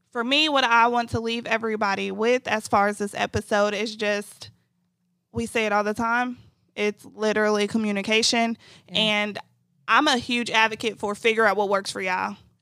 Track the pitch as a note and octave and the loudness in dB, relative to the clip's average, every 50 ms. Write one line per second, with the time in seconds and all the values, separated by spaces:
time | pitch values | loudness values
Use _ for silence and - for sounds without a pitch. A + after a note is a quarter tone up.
0 | _ _ - A#3+ A#3 B3 C#4 D4+ D#4 D#4 C#4+ C4+ B3+ A#3 A#3 A#3 A3+ A#3+ A#3+ A#3+ | _ _ -6 -6 -2 0 2 2 2 2 2 2 2 4 6 6 6 4 4 0
1 | A#3 A3+ - A#3 A3+ A3+ A#3 A#3 A3+ - A3 A3+ A3+ A3 G#3+ G#3 G#3+ G3 G3 G3 | -2 -2 -4 -4 -2 -2 -4 -4 -2 -2 -2 -2 -2 -4 -4 -2 -2 -2 -2 -2
2 | G3 G3 F#3+ G3+ A3 A#3 B3 B3+ - - G#3+ A3 - - A#3 G3+ G3+ G#3 G#3 - | -4 -4 -4 -2 0 0 0 0 0 -2 -4 -4 -2 0 2 2 2 2 0 -2
3 | G3+ G3+ - G#3 G#3 F#3+ - G#3 G3 - G#3+ G3+ G#3 G#3 G#3 G3 G#3+ A#3 G#3+ G#3+ | -6 -6 -4 -4 -4 -4 -4 -6 -4 0 2 2 2 2 0 -2 -4 -6 -6 -4
4 | G#3+ G#3 G#3 G3+ G#3 - - - - - - _ _ _ _ _ _ _ _ _ | -2 -2 -2 -4 -6 -10 -16 -20 -20 -20 -20 _ _ _ _ _ _ _ _ _
5 | _ _ _ _ _ _ - A#3 A#3 A3 - A#3 A3 G#3 G#3 G#3 G#3 G#3 G#3+ A#3+ | _ _ _ _ _ _ -6 -6 -6 -2 -2 -2 0 2 2 0 0 0 -2 -2
6 | A#3 A3+ A#3 B3 B3 B3 B3 - - - _ _ _ _ _ - G#3 G#3 G#3 - | -2 0 0 0 -2 -2 -6 -10 -16 -20 _ _ _ _ _ -4 -2 -2 -2 -4
7 | - - - G3+ G#3+ G#3+ G#3 G#3+ G#3+ G#3+ G#3+ G#3 G#3 G#3 A3 A3+ G#3+ G#3 G3+ G3 | -10 -20 -8 -2 -2 0 2 2 2 2 2 2 0 0 0 0 0 0 -2 -2
8 | G3 A3 G#3+ A3 A#3+ - B3 A#3+ A#3 A3+ A3+ - - - - - _ - - G#3 | 0 2 2 2 2 2 2 2 0 0 -2 -6 -12 -18 -20 -20 _ -6 -2 0
9 | A3 G#3+ G#3 G#3 G#3 G#3 G3 - - _ _ _ _ _ _ _ _ - A3 B3 | 0 2 2 0 -2 -4 -6 -10 -14 _ _ _ _ _ _ _ _ 2 2 4
10 | D4+ D4+ C4 A#3+ - - A#3+ A#3+ A#3 A3 A#3 A3 A3 A3 A3 A3 - A3 G3+ - | 4 4 2 0 0 -2 -2 -2 -2 0 2 2 2 2 0 -2 -6 -6 -6 -4
11 | A3 G3+ G3+ - - A3+ A3 A3 A3+ G#3 F#3+ G#3 G#3 G3 G3+ G3 G3 - - G3+ | -4 -6 -4 0 0 0 2 4 4 4 4 2 0 0 0 0 -2 -4 -6 -6
12 | F#3+ F#3 F#3 F#3+ F#3+ G#3 G3+ - - _ _ _ | -4 -4 -2 -2 -4 -4 -6 -10 -18 _ _ _